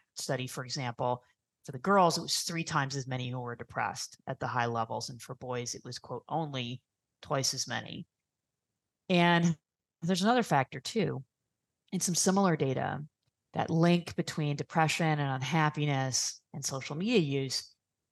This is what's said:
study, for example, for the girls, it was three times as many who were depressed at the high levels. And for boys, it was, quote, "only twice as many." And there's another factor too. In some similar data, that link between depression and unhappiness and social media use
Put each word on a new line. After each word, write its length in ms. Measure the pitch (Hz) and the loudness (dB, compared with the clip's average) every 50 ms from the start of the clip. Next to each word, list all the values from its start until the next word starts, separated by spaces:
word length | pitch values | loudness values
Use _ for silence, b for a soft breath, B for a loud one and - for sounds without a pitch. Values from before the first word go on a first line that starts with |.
| _ _ _ | _ _ _
study, 300 | - - - 139 127 127 | -10 -4 -4 -4 -4 -4
for 180 | 127 - 151 127 | -6 -8 -10 -8
example, 600 | 127 - 147 127 123 117 - 131 123 123 123 - _ _ _ _ _ _ _ _ | -8 -6 -4 -2 -4 -2 0 0 0 0 -2 -4 _ _ _ _ _ _ _ _
for 60 | - | -12
the 80 | 135 131 | -10 -4
girls, 400 | - 190 202 196 180 165 - - | 2 4 6 8 8 6 4 2
it 20 | |
was 160 | - - - | -2 -2 -4
three 260 | - - - 170 165 160 | -2 -2 -4 -6 -6 -4
times 320 | - 156 147 139 135 135 | -2 0 0 0 0 -4
as 120 | 139 123 | -6 -6
many 220 | 131 127 127 123 123 | -4 -6 -4 -4 -6
who 100 | 127 127 | -6 -6
were 160 | 120 120 120 | -6 -8 -10
depressed 600 | - 117 - - 123 117 95 - - - - - - _ | -10 -12 -8 -4 -4 -4 -4 -4 -8 -10 -12 -14 -12 _
at 120 | - 131 - | -10 -8 -6
the 80 | 135 | -6
high 200 | 120 117 123 120 | -4 -2 -2 -2
levels. 420 | 120 117 117 113 113 117 113 - - | 0 0 -2 -2 -4 -4 -6 -6 -8
And 100 | 131 113 | -10 -12
for 140 | - - 131 | -14 -14 -14
boys, 380 | - 131 127 123 123 120 - - | -12 -8 -6 -6 -6 -6 -8 -10
it 100 | - - | -10 -12
was, 140 | 123 123 | -12 -12
quote, 260 | - - - 131 117 - - | -12 -10 -10 -10 -12 -8 -6
"only 520 | 139 160 160 143 139 131 120 120 127 - _ _ _ _ _ _ _ _ - | -4 -4 -4 -4 -6 -6 -6 -6 -8 -10 _ _ _ _ _ _ _ _ -6
twice 320 | - 147 135 131 - 135 | -2 -2 0 0 -2 -2
as 120 | 127 - | -4 -6
many." 380 | 135 117 113 110 104 - - - - _ _ _ _ _ _ _ _ _ _ _ _ _ _ _ _ _ _ _ - | -4 -6 -6 -6 -8 -12 -12 -14 -16 _ _ _ _ _ _ _ _ _ _ _ _ _ _ _ _ _ _ _ 2
And 480 | 185 175 170 175 170 170 170 175 160 - _ _ _ _ _ _ _ _ | 4 6 6 6 6 6 4 4 2 0 _ _ _ _ _ _ _ _
there's 220 | 170 170 190 170 190 | -2 0 0 2 4
another 200 | 220 247 247 214 | 4 4 4 4
factor 360 | - 156 139 131 - - 131 | 4 4 4 4 2 -4 -10
too. 440 | - - - 226 170 143 127 135 - _ _ _ _ _ _ _ _ _ _ _ _ _ | -10 -4 -2 0 0 0 -2 -4 -8 _ _ _ _ _ _ _ _ _ _ _ _ _
In 80 | 196 175 | -4 -2
some 160 | - 190 165 | -2 0 0
similar 400 | - - 190 190 196 196 180 160 | 2 2 4 4 4 4 4 4
data, 480 | 147 147 135 127 131 - - 143 139 151 - _ _ _ _ _ _ _ _ - | 4 2 0 2 0 -2 -2 -4 -6 -8 -12 _ _ _ _ _ _ _ _ -4
that 160 | 131 - - | -4 -2 0
link 460 | 160 165 165 175 175 175 170 - - | 2 4 6 6 6 4 2 -4 -6
between 400 | - - - - 165 151 147 143 | -6 -6 -4 -4 -2 -2 -2 -2
depression 640 | 139 151 - - 170 160 147 - - 170 160 151 147 | -4 -6 0 2 4 4 4 4 2 2 2 2 2
and 20 | |
unhappiness 1200 | 143 135 131 131 135 131 170 160 151 151 - 151 147 147 139 135 131 131 120 - - - - - _ _ - | 0 -2 -2 -4 -2 0 2 4 4 2 2 0 0 0 2 0 0 0 0 -2 -2 -2 -6 -10 _ _ -12
and 100 | 147 135 | -8 -6
social 320 | - 135 131 - - 147 | -6 -6 -6 -6 -6 -6
media 220 | 160 190 233 254 | -4 0 4 4
use 560 | 196 156 139 139 139 135 131 - - - - _ _ _ _ _ _ _ _ | 4 4 4 0 -2 -2 -2 -4 -6 -6 -8 _ _ _ _ _ _ _ _